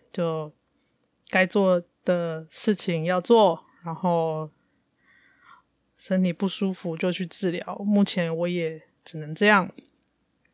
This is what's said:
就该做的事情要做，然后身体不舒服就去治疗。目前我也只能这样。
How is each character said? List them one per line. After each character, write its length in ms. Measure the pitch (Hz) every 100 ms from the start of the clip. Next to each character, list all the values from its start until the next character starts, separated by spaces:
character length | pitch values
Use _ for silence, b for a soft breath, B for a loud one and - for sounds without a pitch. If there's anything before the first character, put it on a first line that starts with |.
| _
就 400 | - 165 160 151 - _ _ _ _ _ _ -
该 160 | 208 185
做 380 | 208 190 175 - _
的 420 | - 175 170 160 160
事 240 | - -
情 300 | 202 - 165 165
要 160 | 185
做， 440 | 175 226 196 160 - _
然 100 | 170
后 560 | 160 180 170 160 156 156 - _ _ _ b b b b b b b _ _ _ _
身 280 | - 185
体 100 | 185
不 140 | 165 190
舒 260 | - 196
服 240 | 185 175 160
就 140 | 185
去 140 | 175 175
治 260 | - 185
疗。 240 | 175 - 185
目 260 | 202 202
前 320 | 196 190 170 165
我 120 | 175
也 340 | 180 160 160 - _
只 140 | - 160
能 160 | 151 156
这 100 | 208
样。 240 | 202 - - - _ _ _ _ _ _